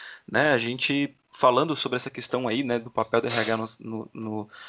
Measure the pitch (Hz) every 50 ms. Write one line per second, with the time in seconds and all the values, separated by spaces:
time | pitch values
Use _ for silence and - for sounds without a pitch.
0 | - - - - _ - - 113 143 151 143 117 113 117 123 131 - - 143 139
1 | 143 139 - _ _ _ - - - 127 123 127 147 165 151 123 - 131 127 123
2 | - 135 - 123 117 - - 127 127 120 110 127 143 123 120 120 113 117 - -
3 | 113 - - 117 117 120 117 117 110 113 113 110 110 113 - - 110 113 113 110
4 | 110 - - - 113 110 107 107 104 107 - - -